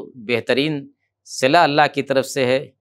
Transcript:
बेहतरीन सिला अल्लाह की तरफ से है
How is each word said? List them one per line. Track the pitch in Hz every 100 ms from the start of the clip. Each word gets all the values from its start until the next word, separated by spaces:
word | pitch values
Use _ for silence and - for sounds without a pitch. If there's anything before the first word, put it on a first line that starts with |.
| - 131
बेहतरीन | 107 120 110 123 151 147 139 _ _ _ -
सिला | - 131 165
अल्लाह | 160 147 147
की | 143
तरफ | 131 135 127
से | 147 127
है | 131 147 _